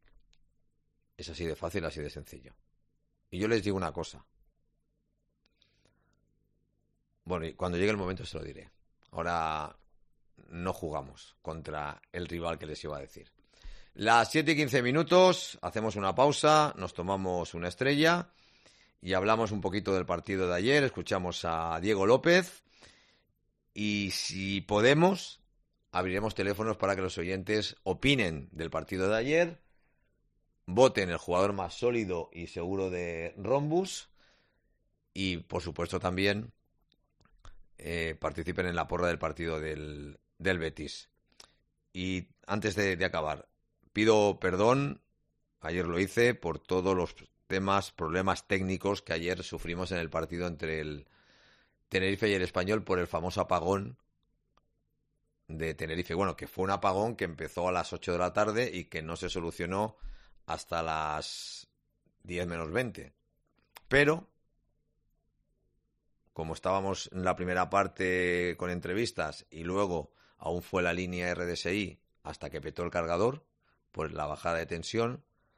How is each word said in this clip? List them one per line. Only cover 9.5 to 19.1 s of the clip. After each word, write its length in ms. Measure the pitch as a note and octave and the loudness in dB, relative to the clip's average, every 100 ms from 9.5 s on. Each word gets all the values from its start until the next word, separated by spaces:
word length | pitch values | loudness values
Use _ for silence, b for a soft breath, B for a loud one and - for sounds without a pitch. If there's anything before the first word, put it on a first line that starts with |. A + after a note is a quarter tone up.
| D#2 D2+ - - _ _ _ _ _ - | -2 -6 -10 -20 _ _ _ _ _ -16
no 240 | E2+ F#2 | -6 -4
jugamos 640 | F2+ E2 D2+ C2+ C2+ - _ | -4 -4 -6 -8 -14 -20 _
contra 580 | - D#2+ D2+ D2+ D2 - _ | -12 -10 -8 -6 -6 -8 _
el 160 | F2 E2+ | -8 -6
rival 320 | E2+ E2 D#2+ | -4 -4 -6
que 80 | D#2+ | -8
les 160 | D2+ | -10
iba 140 | D#2 D2 | -8 -10
a 40 | |
decir. 300 | C2+ - - _ _ b b b b - | -10 -18 -20 _ _ b b b b -4
Las 340 | G#2+ A#2 A2 | 6 6 6
siete 220 | D#3 D3+ | 2 4
y 40 | D3+ | 4
quince 240 | D3 B2+ | 4 2
minutos, 760 | B2 C#3 D#3+ F3+ F#3 F3+ - - | 4 2 6 8 8 6 -2 -8
hacemos 340 | F2 G#2+ A2 G#2 | -4 -2 -2 0
una 180 | G2 | 0
pausa, 600 | F#2+ C#3 D3 D3+ D#3 D3 - | 6 4 6 6 6 6 0
nos 160 | F#2 | -8
tomamos 600 | - F2 G2 F#2+ F2+ E2 | -6 -2 0 0 -2 -2
una 160 | E2+ F2 | -4 -6
estrella 600 | F2+ C3 C#3+ D#3+ F3 F3 b b b b b b b | -2 0 4 6 4 0 b b b b b b b
y 120 | F2 | 0